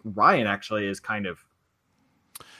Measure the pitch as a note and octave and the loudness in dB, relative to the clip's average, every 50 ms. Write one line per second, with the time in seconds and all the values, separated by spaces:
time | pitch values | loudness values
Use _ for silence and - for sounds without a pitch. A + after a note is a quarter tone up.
0 | - A2 F#2+ G#2 G#2 E3 G3 C#3+ A2+ G#2 G2+ G2 - - A2 G#2+ G#2 G2 G2 - | -14 -8 0 4 6 6 6 6 2 0 -2 -2 -4 -4 -4 -4 -2 -4 -4 -6
1 | - - A2 G#2+ G2+ F#2 E2+ - _ _ _ _ _ _ _ _ _ _ _ _ | -6 -6 -6 -6 -6 -8 -8 -10 _ _ _ _ _ _ _ _ _ _ _ _
2 | _ _ _ _ _ _ - - - - - - | _ _ _ _ _ _ -20 -20 -20 -20 -20 -20